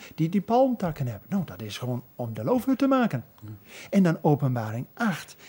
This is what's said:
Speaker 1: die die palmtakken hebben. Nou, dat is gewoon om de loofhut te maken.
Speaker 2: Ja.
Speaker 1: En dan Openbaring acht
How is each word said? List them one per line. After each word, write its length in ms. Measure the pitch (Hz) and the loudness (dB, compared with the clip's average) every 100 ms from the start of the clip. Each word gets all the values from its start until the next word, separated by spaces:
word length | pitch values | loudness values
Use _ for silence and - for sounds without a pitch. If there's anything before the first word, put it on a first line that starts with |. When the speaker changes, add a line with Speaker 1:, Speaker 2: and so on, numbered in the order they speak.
| - - | -4 -4
Speaker 1:
die 140 | 165 | 0
die 120 | 202 | 0
palmtakken 680 | 180 240 269 240 175 151 131 | 2 4 4 2 -2 -2 -6
hebben. 200 | 107 - | -6 -4
Nou, 160 | 196 165 | -4 -4
dat 160 | 90 | -8
is 160 | 107 - | -10 -8
gewoon 260 | 123 120 - - | -6 -6 -8 -10
om 180 | 120 | -8
de 100 | 107 | -4
loofhut 340 | 110 254 262 262 | -2 0 0 0
te 100 | 269 | 2
maken. 360 | 269 233 123 - _ | 2 2 -2 -8 _
Speaker 2:
Ja. 80 | 107 110 - - - | -18 -18 -18 -20 0
Speaker 1:
En 140 | 202 | 4
dan 140 | 180 165 | 4 4
Openbaring 640 | 160 147 135 123 107 113 143 | 4 4 2 0 -2 -6 -8
acht 420 | - 233 156 - - | -4 -2 -2 -10 -20